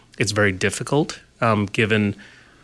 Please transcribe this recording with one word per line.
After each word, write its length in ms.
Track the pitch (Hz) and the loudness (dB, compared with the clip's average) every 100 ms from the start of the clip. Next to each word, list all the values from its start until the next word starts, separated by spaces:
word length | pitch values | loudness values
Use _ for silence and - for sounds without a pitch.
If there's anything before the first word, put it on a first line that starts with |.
| - - | -14 -4
It's 140 | 104 | -2
very 220 | 104 104 | 2 0
difficult, 640 | 92 101 - 120 139 165 - - - | 0 -2 -4 -2 -2 -2 -6 -18 -2
um, 240 | 117 107 101 | 0 2 0
given 500 | - 107 107 101 101 - - - - | 0 0 2 0 -2 -12 -20 -20 -14